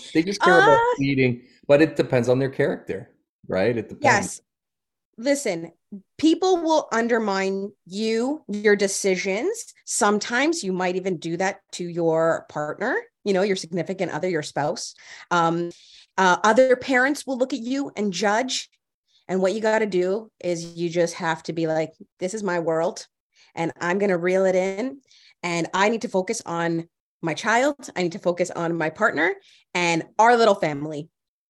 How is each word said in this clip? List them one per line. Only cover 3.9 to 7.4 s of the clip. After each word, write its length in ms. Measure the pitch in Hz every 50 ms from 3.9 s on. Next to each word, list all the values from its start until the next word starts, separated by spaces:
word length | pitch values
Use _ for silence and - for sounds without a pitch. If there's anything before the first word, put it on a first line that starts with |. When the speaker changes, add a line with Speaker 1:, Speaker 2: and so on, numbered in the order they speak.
| 101 - -
Speaker 2:
Yes. 380 | 262 220 202 - - - - _ _ _ _ _ _ _ _ _ _ _ _ _ _ _
Listen, 540 | - 233 285 285 277 - 214 175 165 165 175 - _ _ - 208 190 - _ _
people 440 | - 294 320 330 339 370 370 370 339
will 260 | 320 320 320 302 - -
undermine 800 | 220 226 233 226 240 226 220 202 190 190